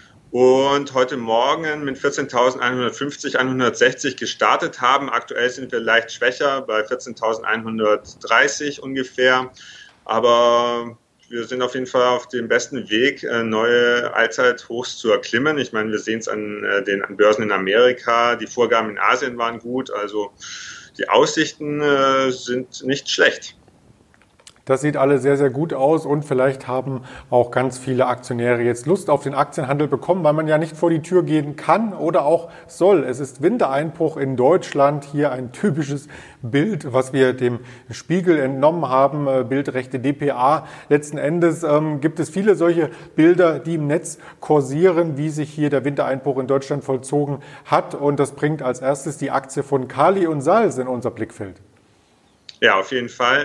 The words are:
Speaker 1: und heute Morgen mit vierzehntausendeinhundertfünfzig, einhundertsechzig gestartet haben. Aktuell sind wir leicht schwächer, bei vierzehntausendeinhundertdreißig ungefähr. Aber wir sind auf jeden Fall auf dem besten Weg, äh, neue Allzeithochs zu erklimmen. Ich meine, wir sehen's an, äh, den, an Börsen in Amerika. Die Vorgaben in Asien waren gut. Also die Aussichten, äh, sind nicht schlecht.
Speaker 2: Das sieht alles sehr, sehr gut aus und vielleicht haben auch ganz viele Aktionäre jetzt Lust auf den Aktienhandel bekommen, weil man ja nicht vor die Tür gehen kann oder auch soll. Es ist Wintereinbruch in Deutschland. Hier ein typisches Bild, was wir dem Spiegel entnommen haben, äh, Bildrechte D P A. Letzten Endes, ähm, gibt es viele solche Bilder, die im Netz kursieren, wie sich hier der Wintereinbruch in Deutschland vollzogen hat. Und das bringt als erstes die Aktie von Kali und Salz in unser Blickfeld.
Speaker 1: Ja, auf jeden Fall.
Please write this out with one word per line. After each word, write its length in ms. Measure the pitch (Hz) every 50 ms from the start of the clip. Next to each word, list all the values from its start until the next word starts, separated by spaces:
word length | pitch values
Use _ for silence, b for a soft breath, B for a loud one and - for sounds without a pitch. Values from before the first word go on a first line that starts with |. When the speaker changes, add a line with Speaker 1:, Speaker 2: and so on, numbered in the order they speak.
| B B B B _ -
Speaker 1:
und 600 | - 123 127 127 131 131 135 139 139 143 143 131
heute 240 | 135 131 131 131 151
Morgen 680 | 127 117 113 113 117 123 139 151 160 165 156 151 151 147
mit 140 | 139 131 131
vierzehntausendeinhundertfünfzig, 1400 | - 143 139 - 143 - - 120 123 127 123 127 120 120 127 127 123 113 - - 139 143 143 - - 139 - -
einhundertsechzig 800 | 127 131 131 131 127 117 110 - 123 131 131 - - 135 -
gestartet 640 | - 117 104 - - 110 107 131 147 131 123 - -
haben. 280 | 127 123 135 143 143 127
Aktuell 400 | 113 117 - - 123 117 120 127
sind 220 | 123 135 131 120
wir 80 | 127 117
leicht 320 | 113 113 113 117 113 -
schwächer, 520 | - - 120 127 127 - 151 143 135 135
bei 200 | 120 - 107 107
vierzehntausendeinhundertdreißig 2000 | 107 - 127 120 - 127 113 - 117 113 113 110 - - 110 113 113 113 110 110 107 107 107 104 - - - - - - 113 120 135 143 - - 151 143 143 -
ungefähr. 720 | - 135 135 135 131 127 - - 127 131 131 131 127 123 B B B B B B B B B B -
Aber 960 | - 110 113 117 120 120 120 120 120 120 120 120 120 120 120 117 117 110 _ _ _ _ _ _ -
wir 160 | 120 117 113
sind 180 | 110 127 127
auf 120 | 127 123 -
jeden 120 | 131 127
Fall 220 | 127 - 131 123 123
auf 180 | 123 120 -
dem 220 | - - 123 113 110
besten 420 | 117 120 - - 143 127 101 92
Weg, 320 | 107 113 127 143 135 131
äh, 220 | - - 120 117 113
neue 680 | 113 110 110 113 120 120 120 120 120 120 120 120 - -
Allzeithochs 840 | - 113 117 - - 127 123 120 - - - 117 120 120 - - -
zu 140 | - 113
erklimmen. 460 | 104 101 - - - 117 139 156 156 143
Ich 140 | 123 -
meine, 200 | - 110 107 110
wir 80 | 107 104
sehen's 260 | - 110 110 113 110
an, 380 | 104 107 107 107 104 104 104 104
äh, 180 | 101 101 101
den, 220 | 98 104 101 101 101
an 120 | - 98
Börsen 280 | 95 104 104 107 110 110
in 80 | 104
Amerika. 840 | 101 95 95 95 101 117 123 127 123 123 - 123 117 117 120 120 117
Die 140 | 110 110 104
Vorgaben 420 | - 123 117 110 117 113 110 107
in 80 | 104 95
Asien 400 | 95 107 123 127 147 127 120 120
waren 220 | 117 117 113 110
gut. 320 | - 120 123 131 131 -
Also 400 | - 104 104 101 104 107 101 - _ B B B B B B B B B B B B -
die 100 | - -
Aussichten, 720 | - - 147 151 151 160 156 147 - - 151 147 147 147
äh, 520 | 147 147 143 139 135 135 135 135 135 131
sind 520 | 127 123 - 120 123 131 131 - - - 139
nicht 240 | 127 135 139 - -
schlecht. 480 | - - 170 131 - - - - - _ _ _ _ _ _ _ _ _ _ _ _ _ _ _ _ _ - - _ _ _ -
Speaker 2:
Das 120 | 135 131
sieht 160 | 143 151 147
alles 260 | 143 135 139 143 131
sehr, 140 | 123 143 139
sehr 140 | 139 147 135
gut 220 | 120 135 160 -
aus 320 | 143 135 135 147 160 160 160
und 200 | 139 147 151 147
vielleicht 420 | - 139 127 127 139 135 135 -
haben 380 | - 123 131 123 135 135 127 B B B B B B
auch 220 | 123 123 120 -
ganz 260 | - 127 127 131 127 -
viele 280 | - 131 127 123 131
Aktionäre 560 | 123 123 120 - - 127 117 117 120 123 117
jetzt 240 | 120 120 117 120 -
Lust 240 | 147 185 196 - -
auf 120 | 147 139
den 100 | - 139
Aktienhandel 540 | 131 131 147 - - - 147 127 143 143 151
bekommen, 380 | 143 147 127 - - 180 190 165
weil 80 | 151
man 160 | 151 156 160 156
ja 100 | 156 151
nicht 180 | 165 160 -
vor 140 | - - 170
die 120 | 170 160
Tür 200 | 165 - 185 180
gehen 320 | 170 143 156 156 143 147 147
kann 400 | - - - 165 202 233 220 185
oder 300 | 160 151 165 170 175 139
auch 260 | 147 165 165 - B B B B
soll. 380 | B - - 170 190 208 165 135
Es 160 | 127 123 131
ist 220 | 147 127 - -
Wintereinbruch 720 | 135 180 240 247 190 135 135 139 156 165 156 - 165 151 -
in 200 | - 143 135 131
Deutschland. 680 | 120 123 135 175 185 - - - 143 139 143 147 147 143
Hier 260 | - - 143 147 143
ein 220 | 127 127 131 120
typisches 560 | - - - 208 147 156 147 131 143 139 - B B B B B B B
Bild, 500 | - 113 113 139 156 220 208 147 - 143
was 200 | 117 127 131 127
wir 200 | - 135 131 127
dem 280 | 123 127 127 123 120 113 B B B B B B
Spiegel 480 | 117 - - - 160 190 170 180 165 151
entnommen 480 | 135 131 139 135 139 151 170 170 151 123
haben, 400 | 127 131 139 139 143 151 143 139
äh, 160 | 135 131 127 113
Bildrechte 520 | 135 139 139 - 123 127 123 - - 131
D 120 | 117 139
P 200 | 143 - 147 139
A. 340 | 131 123 123 139 151 156 - B B B B B
Letzten 300 | 147 147 147 147 143 139
Endes, 440 | 131 143 165 175 170 170 160 170
ähm, 380 | 170 151 147 151 156 156 151 139
gibt 180 | 135 160 156 -
es 100 | 156 -
viele 280 | - 190 196 220 190
solche 340 | 147 165 170 170 170 156 - B B B B B
Bilder, 460 | - 156 170 180 170 180 165 156 139
die 160 | 123 160 170
im 100 | 160 147
Netz 320 | 143 147 175 - - - B B B B B
kursieren, 760 | - - 156 147 135 127 135 156 180 190 170 165 175 165 143
wie 120 | 135 151 160
sich 200 | 147 151 147 151
hier 220 | - 151 147 147
der 140 | 143 135 120
Wintereinbruch 540 | 143 143 147 143 127 135 135 - 147 131 135
in 100 | 127 123
Deutschland 340 | 135 139 135 - 151 143
vollzogen 560 | - - 135 127 123 - 143 147 147 139 143 135 B B B B B
hat. 280 | - 147 160 156 - -
Und 240 | - 143 147 143 139
das 140 | 143 135
bringt 300 | - - 151 147 156 147
als 180 | 139 127 123 123
erstes 360 | 123 135 147 143 - 156 143
die 140 | - 139 135
Aktie 320 | 135 135 - - - 147
von 240 | 131 - 143 135 127
Kali 400 | 117 - 131 147 175 196 196 175
und 140 | 160 156 147
Salz 360 | 127 156 185 226 233 175 120
in 120 | 127 127 127
unser 240 | 127 120 120 117
Blickfeld. 480 | 113 - 110 - - - 107 95 90 - - _ _ b b b b b b b b b b b b b _ - - -
Speaker 1:
Ja, 180 | - 113 101 95
auf 100 | 95 -
jeden 200 | 135 123 120 120
Fall. 320 | - - 123 120 131 143 147